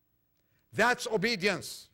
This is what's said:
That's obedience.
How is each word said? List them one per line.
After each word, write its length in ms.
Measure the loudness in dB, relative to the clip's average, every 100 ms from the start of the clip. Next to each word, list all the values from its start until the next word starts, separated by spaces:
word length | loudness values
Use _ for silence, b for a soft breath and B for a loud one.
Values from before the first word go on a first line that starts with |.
| _ _ _ _ _ _ _
That's 360 | 2 2 2 0
obedience. 840 | 0 0 0 0 0 -4 -14 -18